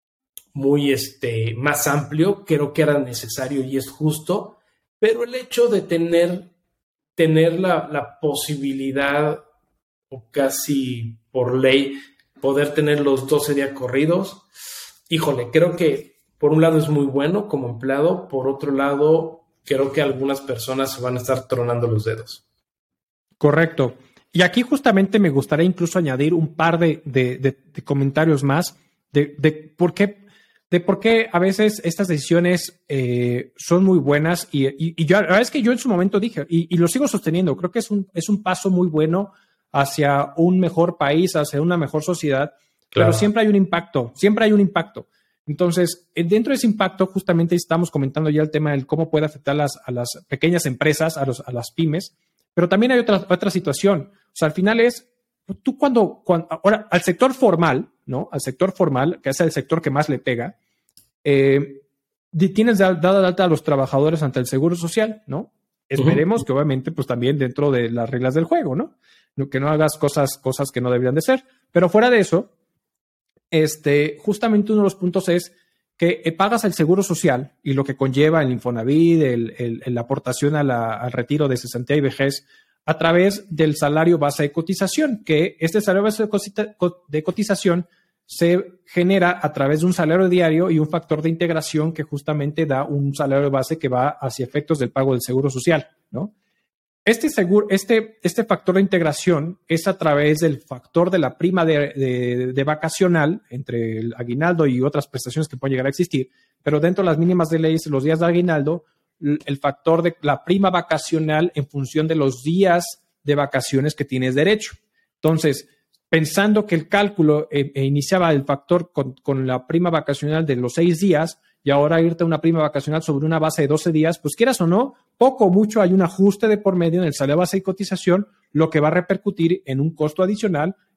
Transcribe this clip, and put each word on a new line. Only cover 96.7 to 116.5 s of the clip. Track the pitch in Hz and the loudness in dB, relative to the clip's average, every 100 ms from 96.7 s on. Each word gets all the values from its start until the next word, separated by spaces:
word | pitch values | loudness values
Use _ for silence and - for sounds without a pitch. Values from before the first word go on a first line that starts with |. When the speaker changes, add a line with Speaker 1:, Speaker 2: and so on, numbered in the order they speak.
| _ _ _ | _ _ _
Speaker 2:
Este | - 233 311 | -2 0 0
seguro, | 269 175 208 208 | -2 2 2 2
este, | 190 - 226 220 _ | -2 0 0 0 _
este | 175 202 | -4 -4
factor | 214 190 - | -2 -2 0
de | 185 | 2
integración | 196 190 160 143 - 165 160 185 _ | 2 2 0 -2 0 0 -2 -10 _
es | 165 180 | -2 -2
a | 190 | -2
través | 165 143 147 151 | 0 2 2 2
del | 160 139 | 0 -2
factor | _ 127 _ 165 175 | _ -18 _ 0 2
de | 185 | 2
la | 135 - | -2 -2
prima | 170 185 | 0 2
de, | 165 151 143 | 2 2 0
de, | 139 131 123 123 123 127 | -2 -2 -2 -2 -2 -4
de | 127 | -2
vacacional, | 139 151 165 - 185 175 147 202 _ | -2 -2 -4 0 2 2 0 -2 _
entre | 123 - 120 113 110 | -14 -8 -6 -4 -4
el | 117 | -6
aguinaldo | 117 120 123 165 175 151 | -8 -6 -2 0 2 0
y | 127 | 2
otras | 131 147 - | 0 -2 -6
prestaciones | 131 123 151 156 | -10 -8 -6 -6
que | 127 | -6
pueden | 135 | -4
llegar | 131 135 | -2 -2
a | |
existir, | 139 180 139 131 _ _ _ | -2 -2 -2 -6 _ _ _
pero | - 151 | -2 0
dentro | 165 185 | 0 0
de | 185 | 0
las | 151 | 2
mínimas | 170 180 160 | 2 2 0
de | 160 | 0
leyes, | 160 160 156 | 0 0 -2
los | 139 | -2
días | 143 160 | 0 0
de | 170 | 2
aguinaldo, | 170 180 156 143 170 _ _ _ _ | 2 2 0 -2 -4 _ _ _ _
l-, | 143 147 - | -4 -4 -4
el | 139 | -4
factor | 143 135 - 165 | -4 -4 0 2
de | 170 165 | 0 -2
la | 147 135 | -2 -2
prima | - 190 190 | 0 2 2
vacacional | 180 170 156 - 160 156 156 170 | 0 -2 -4 -2 -2 0 0 0
en | - 139 | -2 -8
función | 143 135 156 156 | -6 -4 -2 -2
de | 160 | 0
los | 139 120 | 0 -2
días | 135 175 190 175 170 - _ _ | -2 2 4 2 -2 -14 _ _
de | 143 147 | -2 0
vacaciones | 139 135 - 131 143 | 0 -2 -2 0 -2
que | - | -4
tienes | 139 127 127 | -6 -2 -2
derecho. | 131 165 214 - - _ _ _ | 0 2 0 -4 -18 _ _ _
Entonces, | _ 151 160 156 135 - _ _ _ _ | _ -2 0 0 -2 -8 _ _ _ _
pensando | 165 151 - 208 | 0 0 0 2